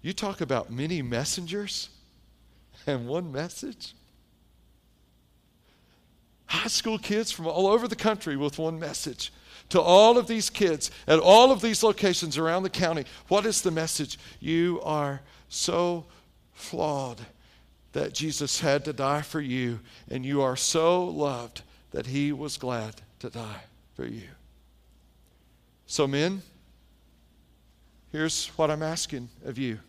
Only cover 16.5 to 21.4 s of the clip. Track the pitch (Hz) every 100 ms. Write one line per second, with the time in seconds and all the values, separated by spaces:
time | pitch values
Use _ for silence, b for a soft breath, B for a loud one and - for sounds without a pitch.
16.5 | - - 175 156 143 135 117 117 - b
17.5 | b b _ _ 143 147 135 156 143 143
18.5 | - 165 143 143 135 135 147 147 156 143
19.5 | 127 123 117 B B B 131 127 143 135
20.5 | 127 - 165 160 180 180 156 143 123